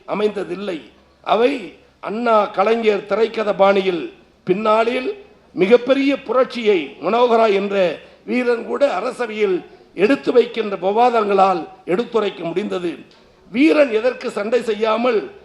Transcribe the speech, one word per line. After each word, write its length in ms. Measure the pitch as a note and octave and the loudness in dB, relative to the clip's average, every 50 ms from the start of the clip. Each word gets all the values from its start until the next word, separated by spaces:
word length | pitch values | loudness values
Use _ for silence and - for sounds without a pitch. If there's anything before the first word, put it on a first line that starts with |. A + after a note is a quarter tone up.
| _ - | _ -8
அமைந்ததில்லை. 720 | D3 G3 G#3 G#3+ G3+ G3+ F#3 D#3 F3 F#3 G3+ G3+ F3+ D3+ A#2+ G#2 - _ _ _ _ _ - | -6 -2 -2 -2 -4 -4 -8 -8 -10 -10 -8 -8 -10 -10 -12 -16 -20 _ _ _ _ _ -4
அவை 520 | - E3+ G#3 A#3 C4 C#4+ C4 G3 D#3+ - - _ _ _ _ | -2 0 2 2 0 0 -2 -8 -12 -16 -20 _ _ _ _
அண்ணா 440 | - D#3+ G3 A3+ A#3+ A#3 A3+ G#3+ G3+ | -10 -8 -8 -4 0 2 2 2 2
கலைஞர் 640 | F#3+ - F#3 G3 G#3+ A#3 A#3 A3+ G#3+ G#3 G3 F#3+ | 0 0 0 0 2 2 2 2 0 0 0 -2
திரைக்கதை 460 | - G3 G#3 A#3 A3+ - A3 G#3+ G#3 G3 | -4 -2 0 0 -2 -2 -4 -4 -4 0
பாணியில் 600 | F3 G3 G3 G3 G3+ F#3+ F#3+ F3+ E3 C#3 - - - _ _ _ _ _ | 2 4 4 4 2 0 0 -2 -4 -6 -8 -12 -16 _ _ _ _ _
பின்னாளில் 800 | - F3+ G3+ A3 A3 G#3+ A3 A3+ A#3 B3 B3+ B3+ F#4+ G#4+ - - - - _ _ _ _ | -2 -2 0 2 2 2 2 2 0 -2 -2 -4 -6 -8 -8 -12 -20 -20 _ _ _ _
மிகப்பெரிய 720 | - F3+ G3 A#3 A#3+ A#3+ C4 C4+ C4+ C4+ C#4 C#4 - - | -2 2 4 4 4 4 2 2 2 2 0 0 -2 -4
புரட்சியை 760 | - A#3+ B3+ C4 B3+ - A#3+ A#3 G#3 G#3 F3 D3 C3 - - C3+ | -2 0 0 0 0 -2 -2 0 2 2 2 0 -4 -10 -6 -4
மனோகரா 500 | E3+ A3 A#3 B3 B3 A3+ A3+ A3+ A3 G3 | -2 2 2 2 4 4 4 4 4 2
என்ற 460 | G3 G3 G3+ G3 G3+ F#3 E3+ C#3+ - - - - _ _ | 2 0 0 0 0 0 0 0 -4 -12 -20 -20 _ _
வீரன் 420 | - A3 B3 B3 A#3+ A#3+ A3+ A3 | -4 -2 -2 0 0 0 -2 -2
கூட 320 | G3 A#3 A#3+ C#4 C#4 G#3 F3+ | -6 -2 0 0 0 0 -2
அரசவையில் 680 | G3+ B3+ A#3 - B3 A3 G#3+ G#3+ G#3+ G3 F#3 E3 - - - - - _ _ | -4 -6 -6 -6 -6 -6 -2 -2 0 0 0 -2 -4 -8 -18 -20 -20 _ _
எடுத்து 380 | - F3+ A3 C#4 C#4 - D#4+ C4 | 0 2 2 2 0 0 2 4
வைக்கின்ற 440 | B3 A#3+ A#3+ - A#3 G#3+ G#3 G3 | 4 4 2 0 -6 -6 -4 -6
விவாதங்களால் 920 | F3+ F3 F#3+ G3+ A3 A#3+ B3 A#3 A#3 G#3+ G3+ G3+ F#3+ F#3+ G3 F#3 E3+ D3+ - - - - | -2 -2 0 2 4 4 4 4 2 0 2 2 4 4 4 2 0 -4 -10 -14 -18 -6
எடுத்துரைக்க 520 | - E3+ G3 A#3+ - - A3 G#3 G3 F#3 - | -4 -2 -2 -2 -2 -2 -2 -2 -2 -4 -6
முடிந்தது. 600 | E3+ E3+ E3 F3+ G#3+ G3+ F#3+ F3+ F3 E3+ D3 A#2+ A2+ - - _ _ _ _ _ _ - | -8 -6 -4 -4 -4 -4 -6 -4 -6 -6 -8 -8 -14 -20 -20 _ _ _ _ _ _ -10
வீரன் 400 | E3+ A#3 C#4+ D#4+ D4+ D4+ C#4+ C4 | -2 2 2 4 4 4 2 2
எதற்கு 400 | G#3+ A3 A3 B3+ A#3+ - - A#3+ | 2 0 0 0 -2 -2 -8 -8
சண்டை 320 | - A3 G3+ G#3+ B3+ A#3+ G#3+ | -6 -6 -4 0 0 0 0
செய்யாமல் 680 | A3 G#3+ G3+ A3 A3 A3 A3 A#3+ B3+ A#3+ G3+ C3+ B2 - - - | 0 -2 -2 0 0 0 0 0 0 0 0 -2 -4 -12 -18 -20